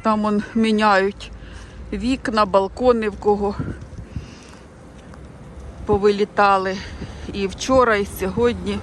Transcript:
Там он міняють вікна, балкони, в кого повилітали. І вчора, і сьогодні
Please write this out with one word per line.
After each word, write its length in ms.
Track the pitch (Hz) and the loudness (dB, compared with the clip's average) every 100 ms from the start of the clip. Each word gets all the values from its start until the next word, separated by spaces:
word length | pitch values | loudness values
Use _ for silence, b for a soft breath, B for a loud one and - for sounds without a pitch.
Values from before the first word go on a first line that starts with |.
Там 220 | 220 214 | 0 0
он 180 | 214 208 - | 2 0 -2
міняють 760 | 226 220 214 214 196 196 - - B B B B B B | 0 2 4 4 4 2 -4 -16 B B B B B B
вікна, 540 | 202 226 262 - 220 208 | -4 -2 -2 -2 0 4
балкони, 640 | 196 196 - 247 233 214 | 2 2 2 4 4 0
в 80 | 202 | 0
кого 380 | 208 202 202 202 269 - - - B B B B B B B - - - - - - - - - - - - | 0 2 0 -4 -8 -8 -14 -16 B B B B B B B -20 -20 -20 -20 -20 -20 -20 -18 -16 -16 -12 0
повилітали. 920 | 208 208 202 202 - 202 196 190 196 B B B B B | 4 4 2 0 4 4 4 0 -6 B B B B B
І 140 | 208 196 | -4 -4
вчора, 500 | - - 262 240 208 | -4 2 4 6 4
і 100 | 202 - | 0 -4
сьогодні 580 | 190 185 240 202 180 202 | -4 0 0 0 -4 -6